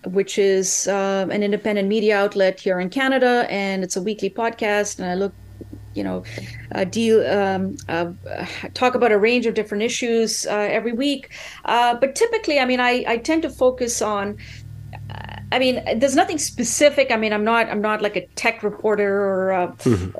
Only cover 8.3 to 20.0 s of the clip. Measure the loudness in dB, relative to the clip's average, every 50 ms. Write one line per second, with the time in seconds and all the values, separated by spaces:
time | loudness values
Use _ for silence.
8.3 | -10 -8 -8 -10 -10 -12 -12 -10 -2 0 2 2 2 4 4 4 4 4 4 4
9.3 | 4 2 2 0 -2 -2 -2 -2 -2 -2 -2 -2 -2 -2 -2 0 2 2 2 0
10.3 | -2 -4 -4 -2 -2 0 0 0 0 0 -2 -2 -2 -2 0 0 -2 -2 -6 -12
11.3 | -18 -16 -16 -16 -16 -8 -2 2 2 4 4 4 2 2 0 0 2 2 2 2
12.3 | 2 0 0 2 2 2 4 4 2 2 4 2 2 2 0 0 -2 0 0 0
13.3 | 0 2 0 -2 0 2 2 2 2 2 -2 -2 -2 -2 -2 -2 -2 -2 -4 -4
14.3 | -8 -10 -14 -16 -16 -16 -16 -16 -16 -16 -14 -14 -14 -14 -14 -12 -12 -12 -12 -14
15.3 | -14 -14 -6 -2 0 2 2 2 2 0 -2 -2 0 2 2 4 4 4 2 2
16.3 | 0 -4 -4 -4 -4 -4 -2 -2 4 4 4 6 6 4 2 2 2 0 2 0
17.3 | 0 2 2 4 4 4 2 2 0 -2 0 0 0 0 -2 -2 -2 -4 -6 -6
18.3 | -6 -2 0 0 0 0 -2 -6 -4 -2 0 2 2 2 2 2 2 2 0 0
19.3 | 0 0 0 0 2 0 0 -2 -4 -2 2 2 2 2